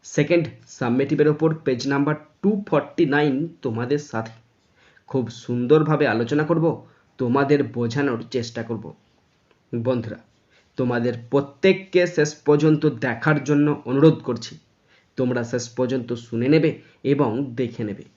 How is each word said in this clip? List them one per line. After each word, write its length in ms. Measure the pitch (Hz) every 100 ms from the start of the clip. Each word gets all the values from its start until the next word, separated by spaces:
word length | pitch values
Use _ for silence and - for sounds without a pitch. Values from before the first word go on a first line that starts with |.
| -
সেকেন্ড 380 | - 147 175 160 - - -
সামেটিভের 500 | 123 123 139 151 151
ওপর 160 | 147 160 160
পেজ 160 | - 127 135
নাম্বার 220 | 143 143 151 - _
টু 80 | 196 208 202
ফর্টি 360 | 151 - - 139
নাইন 200 | 143 151 131 165 -
তোমাদের 360 | 131 113 123 143 147
সাথে 240 | 113 113 - _ _ _ _ _ _ _
খুব 140 | 135 110 -
সুন্দরভাবে 600 | - 120 120 156 156 151 143
আলোচনা 300 | 110 120 147 151
করব, 160 | 165 160 - - _ _ _
তোমাদের 420 | 127 131 139 147 117
বোঝানোর 460 | 117 117 143 143 117 117
চেষ্টা 280 | 127 117 120 117
করব। 160 | 135 82 - _ _ _ _ _ _ _
বন্ধুরা, 460 | 120 117 127 110 104 _ _ _ _ _ -
তোমাদের 360 | 123 120 120 120 -
প্রত্যেককে 720 | 143 143 - 190 185 - 180 175 175
শেষ 140 | 151 - -
পর্যন্ত 360 | 147 156 151 156 120 131
দেখার 320 | 113 - 151 131
জন্য 180 | 147 147 147 -
অনুরোধ 260 | 135 160 - -
করছি। 260 | 120 - - _ _ _ _ _ -
তোমরা 240 | 127 123 117
শেষ 120 | 127 117 -
পর্যন্ত 320 | 127 131 117 120 -
শুনে 220 | 117 123
নেবে 160 | 156 156 - - _ 131
এবং 180 | 143 135 113 135 117
দেখে 220 | 120 120 110
নেবে। 160 | 98 -